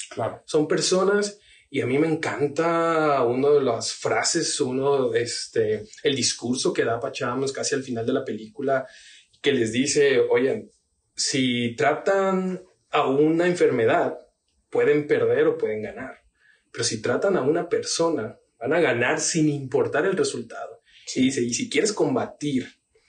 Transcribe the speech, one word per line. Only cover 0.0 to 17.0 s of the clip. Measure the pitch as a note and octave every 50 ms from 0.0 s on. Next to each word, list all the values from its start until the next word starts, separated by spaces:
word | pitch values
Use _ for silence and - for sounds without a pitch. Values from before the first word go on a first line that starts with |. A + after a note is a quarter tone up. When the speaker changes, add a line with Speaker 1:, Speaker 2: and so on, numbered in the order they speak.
| - -
Speaker 1:
Claro. | - B2 A2+ A2 - - _
Speaker 2:
Son | - - D3+ D3+
personas. | - F#3 D#3+ D3 - F#3 F#3 F#3+ G3 G#3 G#3 G3+ - - - _ _ - - _ -
Y | C#3 B2+
a | A#2
mí | B2 C3
me | C#3+ D#3+
encanta | E3 D#3 - - - - A#2+ C#3+ D3 D3 E3 E3 E3+ E3+ E3 E3 E3 E3 D#3 D#3 D3+ C#3+ C3+ B2
una | A#2 B2 B2+ C#3 C#3+
de | D3 C#3
las | C3 B2 A#2 A2 G#2+ - -
frases, | - - - A#2 A2 - - - E3 D3 - - -
uno, | C#3+ B2 B2+ C3+ C3+ C#3+ C#3+ C3+ B2 A#2 A2+
este, | A#2+ A#2+ A2+ - - - - - A2+ A2 G#2+ G#2+ G#2 G2+ - - - -
el | D3+ C3+
discurso | A#2+ A2+ - - - - - - - - F3+ -
que | D3+ C3
da | A#2 A2+ A#2
Patch | C3+ C3+ - - C#3
Adams | B2 A#2+ C3 C3+ -
casi | - - - - C#3
al | C3 C3
final | A#2+ A#2 A2+ A2+
de | B2 C#3
la | C3+ -
película, | - G#2+ G#2+ A2 G#2+ - - C3 C#3 C3+ C3 - - - - - - - - - _ _ _ -
que | C#3+ C3+
les | B2 A2+ A2
dice, | A2 B2 C3+ D3 - D3+ C#3+ C#3 C3 A#2+
"Oigan, | A#2+ A#2+ A#2+ A#2+ C3 C3+ A2+ G#2+ - - _ _ _ _ _ _ _ _ _
si | - - - - C3+ C3 B2+ A#2+ A#2+ A#2+ A#2 A#2
tratan | A#2 C3 C#3+ D3+ D3+ - G3+ G3 G3 G3 F#3+ F#3 F#3 F#3 F#3 F#3 - - _ _ _ _ _
a | - D3 C3
una | C3 C3+ C#3+ D3+ D#3 E3 E3 F3
enfermedad, | F3+ F3 F3 D#3+ D#3 C3+ A#2+ A2+ A#2+ D#3 F3 - - - - - _ _ _ _ _ _ _ _ _
pueden | - - - D3 D3 D3+ D3
perder | D3+ D3+ A#2+ A2+ A2+ B2 C#3 D#3
o | D#3 -
pueden | - - - G#2+ G#2+ G#2+
ganar. | - - - - - - - _ _ _ _ _ _ _ _ _ _
Pero | - B2+ A#2
si | - -
tratan | G#2+